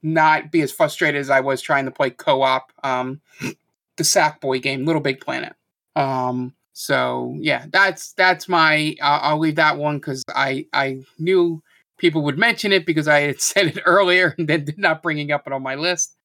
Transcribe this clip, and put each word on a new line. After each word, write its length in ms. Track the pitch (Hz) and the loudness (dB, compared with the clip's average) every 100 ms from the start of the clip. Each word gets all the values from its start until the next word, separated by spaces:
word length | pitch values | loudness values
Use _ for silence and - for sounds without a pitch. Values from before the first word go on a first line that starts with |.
not 480 | 156 160 156 156 151 | 0 2 4 4 2
be 100 | 170 | 0
as 100 | 143 | 0
frustrated 480 | - - - 156 143 | 0 -2 2 0 0
as 100 | 135 | 2
I 100 | 135 | 2
was 200 | 135 131 | 2 -2
trying 240 | - 143 135 | 0 -2 -2
to 40 | |
play 200 | - 135 | -2 -4
co-op, 640 | - - 135 135 131 - _ | -2 0 2 2 0 -4 _
um, 360 | 135 127 127 143 _ | -4 -4 -4 -8 _
<sniffs> 680 | _ 120 - _ _ _ - | _ -12 -12 _ _ _ -4
the 80 | |
Sackboy 580 | 156 - 160 - 139 131 | 0 2 2 0 -4 -2
game, 220 | 139 135 | -2 -2
Little 180 | 143 160 | 0 0
Big 180 | 139 135 | -2 -4
Planet. 340 | - 131 127 - _ _ _ - | -6 -8 -8 -14 _ _ _ -4
Um, 580 | 139 131 127 127 127 _ _ | -2 0 -2 -4 -8 _ _
so 640 | - - 135 127 123 123 143 | -16 -2 0 0 -4 -6 -6
yeah, 260 | 156 131 151 | -4 -4 -2
that's, 400 | 175 196 180 - | 2 2 0 -14
that's 340 | - 185 180 - | 0 2 2 0
my, 480 | 175 160 151 156 - | 2 4 2 0 -2
uh, 200 | 147 147 | 0 0
I'll 160 | 147 151 | 0 0
leave 180 | 160 151 | 0 2
that 200 | 156 143 | 2 2
one 220 | 147 147 | -2 -4
'cause 220 | 147 131 - | -6 -8 -6
I, 320 | - 135 135 - | -2 -2 -2 -4
I 300 | - 135 135 131 _ | -2 -2 -4 -12 _
knew 440 | 160 185 170 160 _ _ _ _ | 0 2 2 -2 _ _ _ _
people 240 | 175 160 | 0 0
would 140 | 147 143 | -2 0
mention 340 | 226 226 208 | 0 0 0
it 120 | 190 165 | 0 0
because 200 | 156 151 | -2 4
I 140 | 147 | 2
had 200 | 147 131 | 2 -2
<laughs> 80 | - | -2
said 180 | - 180 | 0 0
it 140 | 190 | 0
earlier 500 | - 180 185 180 180 - | 2 4 4 4 2 0
and 100 | 160 | -2
then 160 | 165 | -2
did 140 | 143 156 | -2 -2
not 240 | 190 156 | 0 0
bringing 280 | 170 151 147 | -2 -4 -2
up 160 | 147 - | -4 -4
it 60 | |
on 100 | 135 | -8
my 120 | 131 135 | -6 -4
list. 400 | 165 175 - _ | -2 -2 -4 _